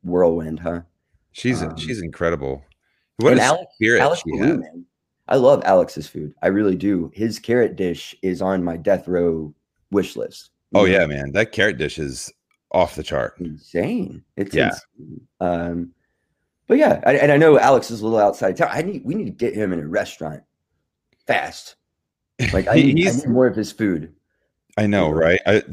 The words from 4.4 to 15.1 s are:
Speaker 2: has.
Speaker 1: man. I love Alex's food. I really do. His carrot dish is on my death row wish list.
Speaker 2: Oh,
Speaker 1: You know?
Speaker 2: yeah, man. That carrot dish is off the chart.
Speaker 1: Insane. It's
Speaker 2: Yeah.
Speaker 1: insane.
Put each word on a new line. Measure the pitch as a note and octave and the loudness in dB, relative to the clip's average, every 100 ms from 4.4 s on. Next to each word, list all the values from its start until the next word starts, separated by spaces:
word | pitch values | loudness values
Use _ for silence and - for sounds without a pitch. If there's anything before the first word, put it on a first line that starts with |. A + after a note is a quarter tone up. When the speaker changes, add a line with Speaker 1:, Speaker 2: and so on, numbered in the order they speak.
| B2+ | 0
Speaker 2:
has. | D#3+ | 0
Speaker 1:
man. | - E2+ - _ _ _ - | -4 -16 -20 _ _ _ -2
I | C3+ | 4
love | B2+ C#3+ - | 6 4 4
Alex's | F#2+ D#2+ D2+ - | 4 2 -4 -14
food. | E2 D2+ - | -12 -14 -4
I | F2+ | -2
really | G2+ G#2 F#2 | 0 0 0
do. | G2+ F#2 D#2+ | 0 -2 -4
His | - A2 G#2+ | -6 -6 -4
carrot | - A#2+ G#2+ F2+ | 0 2 2 0
dish | F2+ E2+ - - | -6 -6 -12 -8
is | F#2+ F2 | -6 -2
on | F#2+ F#2+ | -2 -2
my | F2 E2 | -4 -4
death | G2+ F#2 F2 | -2 -2 0
row | F2 F2 D#2+ D2+ - _ _ - | 0 0 -2 -8 -16 _ _ -4
wish | G2 F#2 - | -2 -2 -6
list. | A#1 - - _ _ | -10 -12 -20 _ _
Speaker 2:
Oh, | G2 F#2+ | 2 4
Speaker 1:
You | |
know? | F#2+ | 4
Speaker 2:
yeah, | D#2 | 2
man. | C#2+ C#2 | -2 -4
That | E2 A2 | -2 -2
carrot | - G#2 C2 | 0 -2 -2
dish | D2 - | -6 -6
is | C#2+ B1 - - _ _ - | -10 -10 -16 -20 _ _ -4
off | F2+ E2+ | 0 0
the | - | -4
chart. | D#2 C#2+ A1+ - | -8 -6 -6 -8
Speaker 1:
Insane. | E2+ D2+ _ E2+ C3 A#3+ - - _ - | -14 -14 _ -4 -4 -4 -8 -12 _ -10
It's | G2 | -4
Speaker 2:
Yeah. | - B1 | -2 -2
Speaker 1:
insane. | - - - - | -4 -14 -20 -20